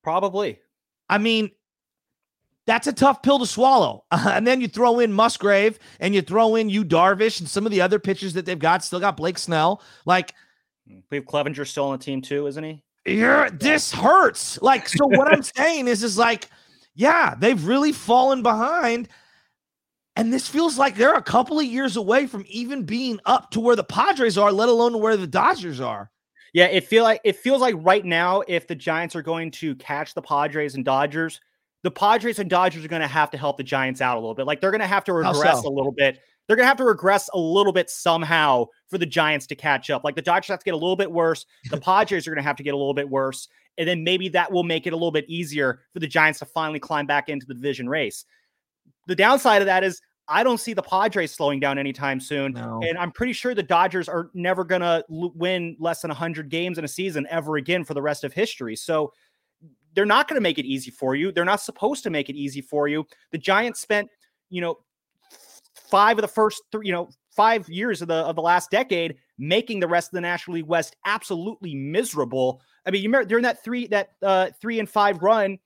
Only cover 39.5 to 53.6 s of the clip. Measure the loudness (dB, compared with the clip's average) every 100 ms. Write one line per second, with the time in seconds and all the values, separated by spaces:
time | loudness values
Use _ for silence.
39.5 | -6 -2 -2 -2 -4 -2 -4 0 0 -2
40.5 | -6 -4 -2 -2 0 -2 0 0 0 -8
41.5 | _ -10 -4 2 2 2 -2 -4 -4 -4
42.5 | -4 -4 -2 -2 -2 -2 -2 -2 -6 -18
43.5 | _ _ -6 -4 -2 0 -2 0 -2 0
44.5 | 0 0 -2 -4 -2 -2 -2 -4 -8 -6
45.5 | -2 -2 -2 _ -10 -2 2 2 2 -8
46.5 | -6 -6 -8 -6 -4 0 -2 -2 -10 -10
47.5 | -8 -6 -6 -4 -4 -4 -8 -20 _ _
48.5 | _ _ _ _ _ -6 2 4 4 4
49.5 | 4 4 2 0 -4 _ _ -4 0 0
50.5 | 0 -4 -6 -2 0 0 -2 -6 -2 -2
51.5 | 0 -2 -2 -6 -6 -6 -6 -6 -6 -6
52.5 | -8 -10 -6 -6 -4 -8 -6 -6 -4 -4
53.5 | -4